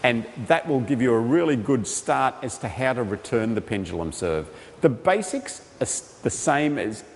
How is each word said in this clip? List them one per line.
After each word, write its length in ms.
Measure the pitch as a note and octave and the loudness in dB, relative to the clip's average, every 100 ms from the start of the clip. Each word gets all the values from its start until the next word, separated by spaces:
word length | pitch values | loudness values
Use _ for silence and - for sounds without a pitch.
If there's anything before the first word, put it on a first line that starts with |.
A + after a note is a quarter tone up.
and 220 | B2+ A#2 A2 - A2 | 4 2 -2 -10 2
that 200 | E3 E3+ | 2 2
will 140 | C#3 | -2
give 200 | A#2+ C3+ | 0 2
you 120 | B2+ | 4
a 60 | A2+ | 4
really 360 | A#2 D#3+ E3 B2 | 4 4 4 2
good 320 | G2+ C3+ G2+ | 2 0 0
start 480 | - - C#3 C3 - | -6 0 2 2 0
as 160 | B2+ - | -10 -6
to 100 | A#2 | -8
how 240 | F2+ C3 | -2 0
to 120 | B2+ | 0
return 520 | A2 G2+ - A#2 A2+ A2 | -2 -4 0 0 2 -2
the 60 | |
pendulum 500 | - G#2 F2+ E2+ E2 | -2 -4 -2 -4 -4
serve. 380 | - F2+ D#2 D#2 - - - | -4 -2 -2 -4 -14 -20 2
The 80 | E3 | 2
basics 720 | A2+ - G3 - C#4 - - - - | 4 2 2 0 -6 -8 -14 -16 -6
are 40 | |
s-, 360 | - - - - | -4 -4 -10 -6
the 60 | B2 | -4
same 480 | - - C#3+ D3+ C#3+ | -2 0 2 2 0
as 280 | G2 A2 - | -2 -6 -14